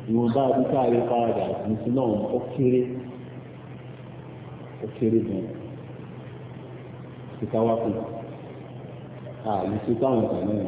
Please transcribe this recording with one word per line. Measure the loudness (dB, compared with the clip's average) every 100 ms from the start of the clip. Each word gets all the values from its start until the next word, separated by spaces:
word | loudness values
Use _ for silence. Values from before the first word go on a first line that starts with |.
Ìwọ̀nba | 4 4 6 4
àti | 6 4
káàrí | 4 4 6 4
faradà | 4 4 4 2 0 -2
àti | -2 0 2
náà | 4 4 2 2
ó | 0 -2
kéré. | 2 4 6 2 -2 -8 -10 -12 -12 -14 -14 -14 -14 -14 -14 -14 -14 -14 -14 -14 -14 -14 -10
Ó | -10
kéré | 0 4 4
gan-an. | 4 -2 -4 -8 -10 -12 -12 -12 -12 -12 -12 -14 -14 -14 -14 -14 -14 -14 -14 -14 -14 -6
Ìka | 0 4
wá | 4 4
fún | 2
un. | -2 -4 -8 -10 -12 -12 -12 -12 -12 -12 -12 -14 -12 -12 -8
A | -2 0
lè | 0 0
ṣe | 0
táwọn | 2 4 4
kan | 4 2
náà. | 0 0